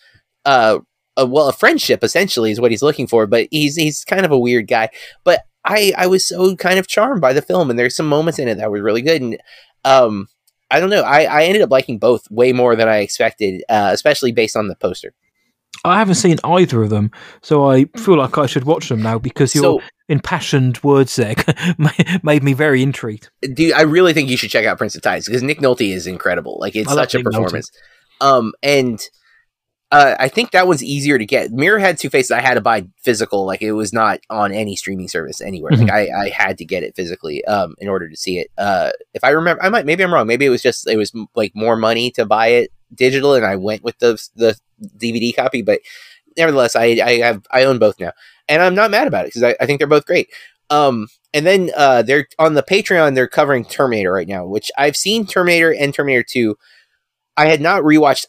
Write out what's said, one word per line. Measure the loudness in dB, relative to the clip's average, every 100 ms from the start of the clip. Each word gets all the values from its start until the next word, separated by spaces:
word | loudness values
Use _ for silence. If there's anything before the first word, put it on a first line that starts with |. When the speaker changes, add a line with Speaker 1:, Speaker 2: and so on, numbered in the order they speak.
| _ _ _ _ 2
Speaker 1:
uh, | 4 4 0 -4 _ _ -2
a, | 0
well, | 2 0
a |
friendship | 2 0 2 0 0
essentially | 0 0 -2 -2 -2
is | 0
what | 0
he's | 2
looking | 0 -2 0
for, | 0 2
but | 0 0
he's, | -2 -2 0
he's | -2 -4
kind | -4 -2 2
of |
a | 2
weird | 2 0 0
guy. | -2 -2 -6 -20 -4
But | 0 0 -2 _ -2
I, | 0 0 0
I | 0
was | 0 0
so | 0 0 0
kind | 0 -2
of | 0
charmed | -2 0 0
by | 2
the | 0
film, | 0 0 0
and | 0
there's | -2 -2
some | -2
moments | 0 0 -4
in | -4
it | -4
that | -4
were | -4
really | -2 -2
good. | 0 -2
And, | -4 -10 -16 -20 _ _ 4
um, | 4 4 0 -8 _ _ _ _
I | 0
don't | 2
know, | 0
I, | 2 2
I | 4 2 2
ended | 2
up | 2
liking | 2 0 0
both | 2 0 -2
way | 0 2
more | 4 2 2
than | 2
I | 0
expected, | -2 -2 -4 -2 -4 -4 -2
uh, | 0 2
especially | 0 0 0 -2
based | 0 -2 -2
on | -6
the | -6
poster. | -6 -6 -14 -20 _ _ _ _ _ -6 0
Speaker 2:
I | 2
haven't | 2 2
seen | 2 2
either | 0 2 2 2
of | 0
them, | 0 -2 -6 -20 -20
so | 0 2 4
I | 4 2 0
feel | 2 2
like | 2 0
I | 0
should | -2 0
watch | -2 -2
them | -4
now | -2 -4
because | -6 0 0 2
your | 0 -2
Speaker 1:
So | -6 _ -4
Speaker 2:
impassioned | -4 -2 -6 -2 0 0 0
words | 2 4 2 0
there | -4 -2 -4 -2
<laughs> | -2 0
ma-, | 0 0 -2 0
made | 0 0
me | 0
very | 0 0 2
intrigued. | 0 -4 -10 -12 -16 _ -10
Speaker 1:
Dude, | -2 0
I | 4
really | 2 4 2
think | 2 -2
you | -4
should | -2
check | 0 0
out | -2
Prince | -6 -4
of |
Tides, | -4 -4 -4
'cause | -4
Nick | -4 -2
Nolte | 0 0 -2
is | -4 -8
incredible. | -8 -4 -6 -6 -10
Like, | -6 -6
it's | -2
Speaker 2:
I |
love | -2
Speaker 1:
such | 0 -2
a |
Speaker 2:
Nick | -2
Nolte. |
Speaker 1:
performance. | -2 -4 -6 -10 _ _ _ _ _
Um, | 2 2 0 -4
and, | 0 2 0 -4 -12 _ _ _ _ _ _ _ _
uh, | 4 4 2
I | -2
think | -2 0
that | 2 2
one's | 0
easier | -2 -4 0 0
to | 0
get. | -2 -2
Mirror | -2 0 2
Had | 0 -2
Two | -2
Faces, | -2 0
I | 0
had | 0 0
to |
buy | 0 -2 -4 _
physical. | -2 -2 -2 -4 -4
Like, | -6
it | -6
was | -4 -4
not | -2 -2 -2 -8
on | -6 -4
any | -4 -6 -8
streaming | -8 -10 -8
service | -8 -8 -12
anywhere. | -12 -10 -2
Speaker 2:
Mm-hmm. | 0
Speaker 1:
Like, | 2
I, | 2 -2 -4 -6
I |
had | -2 -4 -4
to | -8
get | -8
it | -6 -8
physically, | -10 -10 -10 -8 -4
um, | -2 -4 -6
in | -6
order | -6 -8
to | -10
see | -6 -6
it. | -8 -6
Uh, | -2 -2 -2 -6 -12
if | -4
I | 0
remember, | 2 0 -2
I | -2
might, | -2 -2
maybe | -2
I'm | 0
wrong. | 0 0
Maybe | 0 2
it |
was | 2
just, | 0 -2 -2
it | -2
was, | -2 -8
m-, | -8 -4
like, | -4 -2
more | -2 0
money | 0 0 -2
to | -4 -2
buy | 2 2
it | 2 0 -8 _
digital, | -2 0 2 2 2
and | 0
I | -2
went | -4 -6
with | -8 -2
the, | 0 0 -8 -2
the | 0 0 _ _ -20 _
D | -6
V | -4
D | -2
copy. | -2 -2 -2
But | -2 -2 -4 -20 -20 -20 _ -2
nevertheless, | 0 2 2 2
I, | 2 2
I | 2 2
have, | 2 -2 -2
I | 2
own | 2 4
both | 0 0
now, | -10 -12 -20 _ -2
and | 2
I'm | 2 2
not | 2
mad | 0 0
about | -2 -4
it |
'cause | 0
I, | 0 0
I | -2
think | -2
they're | 2
both | 2 2
great. | -2 -2 -12 -20 _ _
Um, | 0 2 0 -8 _ _
and | -2 2
then, | 2 0 2
uh, | 4 4
they're | 2 0 -2 0
on | 2
the | 2
Patreon, | 0 -2 0 2 2 2
they're | 0
covering | 0 2 0 -2
Terminator | -2 -2 0 0
right | -2 -4
now, | -8 -6
which | -6 -6 -2
I've | -2 0
seen | -2 -2 -2
Terminator | 0 2 2 2
and | 2 -2
Terminator | -2 0 -2
Two. | -2 -2 -2 -2 _ _ _ _ _ _ _ 0
I | 2
had | 2
not | 0 0
rewatched | 4 4 4 2